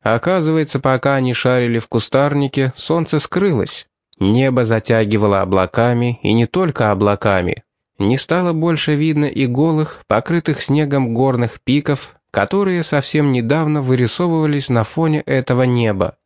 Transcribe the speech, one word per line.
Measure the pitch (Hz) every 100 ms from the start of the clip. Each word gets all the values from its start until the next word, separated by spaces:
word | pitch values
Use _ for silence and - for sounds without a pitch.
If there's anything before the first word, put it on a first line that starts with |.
Оказывается, | 110 117 - 185 156 160 151 135
пока | 139 131 139 139
они | 127
шарили | 120 127 127 120 117
в | -
кустарнике, | 120 - 135 143 143 139 139 135 -
солнце | - 165 160 151
скрылось. | - 175 196 135 - - - _ _ _
Небо | 98 117 135 123 113
затягивало | 113 - 113 107 107 104 98
облаками, | 92 95 92 - 120 120 120 117
и | -
не | 113 117
только | 180 185 - 110
облаками. | 98 101 101 107 95 90 - _ _ _ _
Не | 101 131
стало | - 170 180
больше | 160 165 160 - 147
видно | 160 147 147
и | - 131
голых, | 123 160 156 156 - _
покрытых | 107 - 170 165 143
снегом | - 143 147 139 127
горных | 117 135 123 117 -
пиков, | - 139 143 139 - _ _
которые | - 101 196 196 175
совсем | 160 147 131 151 147
недавно | 127 113 151 156 151
вырисовывались | 131 127 120 - 175 165 156 147 135
на | 120
фоне | 110 - 160 151
этого | - 135 123 123
неба. | 127 123 113 98 87 -